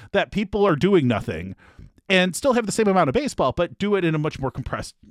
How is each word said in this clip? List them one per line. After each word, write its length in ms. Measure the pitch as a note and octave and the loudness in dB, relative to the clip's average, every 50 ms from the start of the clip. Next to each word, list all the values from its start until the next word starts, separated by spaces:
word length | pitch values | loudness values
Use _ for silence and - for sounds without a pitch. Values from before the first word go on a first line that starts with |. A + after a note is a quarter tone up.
| - - - | -12 -4 -2
that 180 | - E3 - | -2 -2 -2
people 360 | - G3 G#3+ G3 - G#3 G3+ | -2 -4 -4 -2 0 2 2
are 100 | G3+ D#3+ | 2 2
doing 300 | C#3 C#3+ F#3+ G3+ F3 C#3 | 4 2 4 4 4 4
nothing 500 | A#2+ A#2 G2+ - - F2 D#2+ F2+ F#2+ G2 - _ - _ - - - _ _ _ | 4 0 0 -2 -6 -8 -8 -8 -10 -12 -14 _ -20 _ -20 -20 -20 _ _ _
and 300 | - F#3+ F#3 F3+ F#3 E3+ | 0 2 2 2 2 0
still 160 | - - C#4 A#3+ | -2 0 0 2
have 140 | A#3+ A#3+ | 2 0
the 60 | F#3+ - | -2 -2
same 160 | - A3 G3+ | 0 0 2
amount 200 | F#3+ F#3 E3 C#3 | 2 2 2 2
of 60 | A#2+ | 2
baseball, 380 | B3 D4+ B3+ - - E3 C3 A#2+ | -2 -2 -4 -2 -2 -2 -2 0
but 260 | - F3 E3+ C3 - | -2 -4 -4 -4 -4
do 160 | G3+ G#3 G#3 | -2 0 0
it 100 | F#3+ F3 | 0 0
in 100 | E3 D#3+ | 0 0
a 40 | D#3 | 0
much 200 | D3+ D#3 - - | -2 -4 -6 -6
more 120 | C#3 C3 | -8 -8
compressed 440 | - - B2+ - - G#2+ - - - _ _ - | -8 -8 -10 -8 -8 -8 -8 -10 -14 _ _ -20